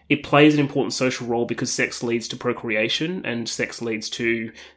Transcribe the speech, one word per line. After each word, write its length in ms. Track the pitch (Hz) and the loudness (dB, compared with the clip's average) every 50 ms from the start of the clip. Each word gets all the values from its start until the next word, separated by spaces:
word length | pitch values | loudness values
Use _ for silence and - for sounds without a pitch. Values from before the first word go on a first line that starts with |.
| _ - | _ -2
it 140 | - - - | -2 -2 0
plays 320 | - - 143 151 151 151 | 4 6 8 8 8 8
an 60 | 147 | 6
important 320 | 143 139 - 139 120 - - | 2 2 2 0 -2 0 -2
social 340 | - 135 127 127 - 127 | 0 0 -2 -2 -2 -4
role 200 | 117 117 117 120 | -2 0 0 0
because 260 | 117 117 - 135 123 - | -2 -2 -4 -4 -4 -2
sex 300 | - 127 - - - - | 0 -2 -2 -2 -4 -2
leads 260 | 117 117 117 110 - | -2 -2 -2 -2 -6
to 80 | 135 | -8
procreation 880 | 127 - 127 117 113 - 117 107 107 110 113 - - 156 160 185 185 - | -4 -4 -4 -4 -4 -4 -2 0 0 0 0 0 -2 -2 -4 -4 -6 -6
and 240 | 120 120 117 113 110 | -6 -6 -6 -6 -6
sex 340 | - - 120 113 - - 117 | -4 -4 -4 -4 -4 -6 -6
leads 260 | 117 110 107 110 - | -4 -4 -4 -6 -8
to 420 | - - 120 117 117 113 113 110 - - - - - | -6 -2 0 0 0 0 -2 -6 -10 -14 -20 -20 -12